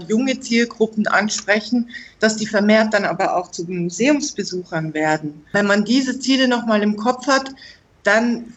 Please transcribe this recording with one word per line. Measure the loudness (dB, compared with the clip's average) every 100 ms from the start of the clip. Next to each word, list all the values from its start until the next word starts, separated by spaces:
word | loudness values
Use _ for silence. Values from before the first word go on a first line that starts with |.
| 0
junge | 0 0 -2
Zielgruppen | 0 0 0 0 -2 0 2
ansprechen, | 2 2 -4 0 0 0 -2 -2 -10 -18 _
dass | 0 0
die | -2
vermehrt | 0 4 4 4
dann | 0 0
aber | -2 -2 -2
auch | -4
zu | -10 -8
Museumsbesuchern | -4 -4 0 2 2 -2 -8 -8 -8 -6 -6 -4
werden. | -2 0 0 -2 -12 -4
Wenn | 0 2
man | 2 2
diese | 0 0 -4
Ziele | 0 2 2
noch | 0 0
mal | 0
im | 0 0
Kopf | -2 -2 0
hat, | 0 -2 -14 -20 -20 _ _
dann | 0 2 2 -2 -6